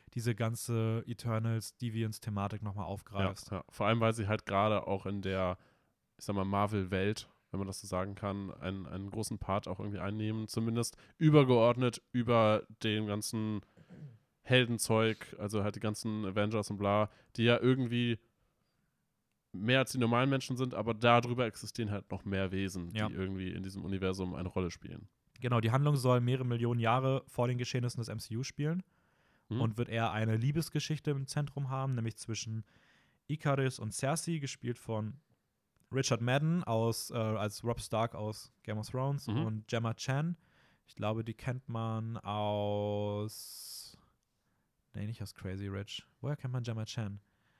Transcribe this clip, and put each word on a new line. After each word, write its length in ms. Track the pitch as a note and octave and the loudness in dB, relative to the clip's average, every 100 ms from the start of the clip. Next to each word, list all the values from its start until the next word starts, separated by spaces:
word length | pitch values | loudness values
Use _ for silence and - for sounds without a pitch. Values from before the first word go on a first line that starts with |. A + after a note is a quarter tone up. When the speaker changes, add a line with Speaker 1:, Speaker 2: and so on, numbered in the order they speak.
| - - | -12 -4
Speaker 1:
diese 180 | A#2 | -2
ganze 680 | G#2+ A2+ A#2 - A#2 A2+ A2+ A#2 | 0 0 -2 -2 0 2 0 -2
Eternals-Deviants-Thematik 1600 | A2+ A#2+ A2 A2+ A2+ - - A#2+ A2 A2 G#2+ - G#2 G2+ G#2 | -6 -2 0 0 0 -4 -6 -4 -2 -2 -4 -4 -2 -2 -4
nochmal 220 | G#2+ G2+ E2+ | -6 -6 -6
Speaker 2:
Ja, 40 | |
Speaker 1:
aufgreifst. 640 | G2 - G2+ F#2+ F#2+ - | -8 -6 -2 0 -2 -8
Speaker 2:
ja. 120 | F#2+ - | -8 -8
Vor 160 | - G#2 | 0 2
allem, 140 | A#2 | 4
weil 140 | A2+ | 4
sie 140 | A2+ G2+ | 4 2
halt 200 | G#2+ - | 0 2
gerade 400 | G2 G#2+ G#2 - | 4 4 4 0
auch 180 | G2 F#2+ | -2 -2
in 160 | G2+ | -4
der, 380 | F#2+ F#2+ F#2 F2+ _ _ _ _ _ - | -2 0 0 -2 _ _ _ _ _ -14
ich 80 | - | -4
sag 100 | G2+ | -2
mal, 80 | |
Marvel-Welt, 880 | G2 G2+ G#2 G#2+ F#2 F#2+ G2 G#2+ - _ _ | 2 2 2 0 0 0 0 -2 -8 _ _
wenn 80 | F#2+ | -6
man 80 | G2 | -6
das 140 | F#2+ | -6
so 60 | G2 | -4
sagen 280 | F#2 F#2+ G2+ | -2 -2 -4
kann, 360 | G2+ G2 G2 - | -4 -4 -6 -6
einen, 320 | F#2 G2 F2 | -6 -4 -6
einen 240 | F#2 G2 | -8 -6
großen 260 | G#2 G#2+ A2 | -6 -4 -4
Part 300 | - G2 - | -2 -2 -2
auch 120 | F#2 | -6
irgendwie 200 | G#2 G2+ | -6 -6
einnehmen. 480 | F#2+ G#2+ G#2+ A2 A2 | -4 -2 -2 -2 -4
Zumindest 500 | - A2+ A#2 A#2 - - - | -2 0 0 -2 -6 -16 4
übergeordnet 840 | D#3 D3+ C3+ B2 A#2 A#2+ B2+ - _ | 8 10 10 8 8 6 2 0 _
über 500 | B2 A#2 A#2 A2 G#2+ - A2+ | -2 4 6 8 6 0 -4
dem 220 | A2+ G#2+ G#2+ | 0 0 0
ganzen 560 | G#2 - A2+ A2 G#2 - _ - - C#3+ A2+ _ _ | -2 -2 -2 -2 -4 -8 _ -20 -18 -18 -18 _ _
Heldenzeug, 920 | - B2+ A#2+ A#2 - A2 A2 A2 - - | 2 4 4 0 2 4 4 0 -6 -8
also 260 | G2+ G#2+ | -4 0
halt 120 | G#2 G#2 | -2 -2
die 40 | |
ganzen 460 | A2 G#2+ A2+ G#2+ G2+ | -4 -2 -4 -4 -2
Avengers 460 | G2 G#2 A2 G2+ | 0 0 0 -2
und 60 | G2+ | 0
bla, 340 | G2+ G2+ G#2+ - _ - | 2 4 2 -2 _ 2
die 80 | |
ja 160 | A#2 A#2+ | 4 6
irgendwie 580 | B2 C3 B2 A#2+ A#2+ A2+ _ _ _ _ _ _ _ _ _ _ _ _ _ | 6 4 2 0 0 -2 _ _ _ _ _ _ _ _ _ _ _ _ _
mehr 260 | F#2+ G#2 C3 | -4 2 4
als 120 | C3 | 4
die 80 | C3 | 2
normalen 300 | A#2 A#2 C3+ | 4 4 4
Menschen 280 | C3+ - B2 | 2 0 -2
sind, 160 | B2+ | -2
aber 220 | B2 G#2+ A2 | -2 -2 2
darüber 500 | A#2+ A#2+ A#2+ B2 A#2+ | 6 6 6 0 -2
existieren 460 | - G#2+ - A2 | -4 -12 -6 -4
halt 180 | G2+ - | -4 -6
noch 160 | G2+ - | -8 -2
mehr 260 | G2 F#2+ | 0 0
Wesen, 380 | F#2+ G2 F2+ E2+ G#2+ | 0 -2 -4 -6 -2
Speaker 1:
Ja. 120 | G#2+ | -2
Speaker 2:
die 60 | |
irgendwie 380 | - F#2+ F#2+ F#2 | -2 -4 -4 -4
in 100 | E2+ | -6
diesem 240 | F#2 G2 F2+ | -8 -8 -4
Universum 480 | G2 F#2 F#2+ F#2 | 0 0 0 -2
eine 160 | D2+ F#2 | -4 -4
Rolle 220 | F#2 F2+ | -2 -2
spielen. 360 | - - F2 - _ _ - | -4 -12 -14 -16 _ _ -8
Speaker 1:
Genau, 200 | B2+ A#2+ | 0 2
die 80 | A2+ | 4
Handlung 240 | C3 D3 C#3+ | 4 4 4
soll 220 | B2+ B2 | 4 4
mehrere 260 | B2 C3 B2+ | 4 0 0
Millionen 340 | A#2+ A#2 A#2+ | 0 2 2
Jahre 440 | A2+ B2 C3 C3+ - | 4 4 4 0 -2
vor 200 | - B2 | -2 0
den 120 | B2 | 0
Geschehnissen 400 | B2 B2+ A#2+ - | -2 -2 -2 -2
des 80 | G#2 | -6
M 120 | G#2+ | -6
C 180 | - A2 | -6 -6
U 60 | |
spielen 380 | C3 - D3 E3+ - _ _ _ _ _ - | -6 -4 -2 -2 -4 _ _ _ _ _ -6
Speaker 2:
Mhm. 120 | A2 | 0
Speaker 1:
und 160 | A#2 G#2+ | 0 0
wird 120 | A#2+ | -2
eher 220 | A2+ A2+ | 0 0
eine 240 | G#2+ A2 A2+ | 0 2 2
Liebesgeschichte 760 | B2 D3 D#3+ D#3 - D3+ - | 2 0 -2 -2 -2 -4 -2
im 160 | C#3 C3+ | -4 -2
Zentrum 420 | - C#3+ - C3+ | -4 -4 -4 -4
haben, 240 | C3+ C3+ | -2 -2
nämlich 240 | B2+ A2+ - | -2 -2 -6
zwischen 480 | - G#2+ A2+ A2 - _ _ _ _ _ - | -6 -6 -6 -8 -8 _ _ _ _ _ -8
Ikaris 500 | D3+ D3+ C#3 C3+ - | -4 0 2 0 -2
und 160 | G#2+ | -8
Cersei, 460 | - C3 D#3+ - E3 | -4 -2 -2 -2 -4
gespielt 400 | C#3 - B2 A#2 | -4 -6 -6 -6
von 400 | - A2 G#2+ - _ _ _ _ _ _ - | -4 -4 -4 -8 _ _ _ _ _ _ -6
Richard 300 | C3 C3+ A#2 | -2 0 0
Madden 420 | A#2 C3+ D#3 F3 | 2 2 2 0
aus, 480 | - A2+ A2+ A2+ - | 2 2 2 0 -4
äh, 60 | A#2+ | -2
als 460 | A2 G#2+ G#2 - | -2 0 -2 -4
Robb 180 | A#2 A#2 | -4 -4
Stark 340 | - A2 A2+ - | -2 0 0 -2
aus 360 | G#2+ G#2 - _ | -6 -8 -12 _
Game 160 | - G#2+ | -8 -6
of 100 | G#2+ | -4
Thrones 380 | B2+ C3+ C#3+ - | -4 -2 -2 -2
Speaker 2:
Mhm. 180 | G#2 A2+ | -2 0
Speaker 1:
und 220 | A2 G#2+ | -4 -2
Gemma 260 | A#2 A#2 | -2 -2
Chan. 440 | A2+ - C3+ D#3+ F3+ _ _ _ _ _ | -4 -2 -2 -2 -4 _ _ _ _ _
Ich 80 | - | -6
glaube, 280 | G#2 A2 | -2 -2
die 100 | A2+ A2+ | -4 -6
kennt 320 | - B2+ - | -6 -6 -4
man 480 | A2+ A2+ A2 A2+ A2+ | -4 -2 -2 -4 -6
aus, 1800 | - G#2 G#2 G#2 G#2 G#2 G#2 G#2 G#2 G#2 G#2+ - - - - - - - _ _ _ _ _ _ _ _ _ | -4 -2 0 0 0 0 0 0 -2 -2 -4 -8 -14 -14 -14 -14 -16 -20 _ _ _ _ _ _ _ _ _
nee, 140 | G#2 G#2 | -10 -8
nicht 140 | A2+ | -8
aus 100 | G2+ | -10
Crazy 340 | - G2 F#2+ G2 | -10 -8 -6 -6
Rich. 380 | G2 G#2 - - _ | -6 -8 -12 -14 _
Woher 140 | - D3 | -6 -6
kennt 180 | C3 | -4
man 100 | B2+ | -4
Gemma 220 | A#2 A2 G#2+ | -4 -4 -6
Chan? 340 | - G#2+ G2 _ _ _ _ | -6 -6 -8 _ _ _ _